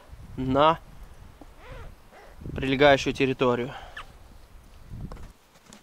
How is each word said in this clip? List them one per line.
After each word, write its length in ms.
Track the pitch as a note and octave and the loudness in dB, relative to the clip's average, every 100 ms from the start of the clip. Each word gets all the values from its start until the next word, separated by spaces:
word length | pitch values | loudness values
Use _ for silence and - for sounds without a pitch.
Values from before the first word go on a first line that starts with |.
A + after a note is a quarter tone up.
| - - - - | -20 -20 -14 -8
на 440 | C3 C3 D#3 E3 - - - - - - - - B4 C5 - - - - - - - - | 0 4 4 4 -4 -20 -20 -20 -20 -20 -20 -20 -18 -16 -16 -18 -20 -20 -20 -18 -12 -6
прилегающую 580 | C3+ C3+ D3 C3+ C#3+ | -2 6 6 6 2
территорию. 580 | B2+ C3 C3 B2+ A#2+ B2 - - - - - - - - - - - - - - - - - _ - - - | 0 0 2 2 2 -4 -10 -16 -18 -18 -20 -20 -20 -20 -20 -20 -20 -16 -14 -12 -14 -16 -20 _ -20 -20 -20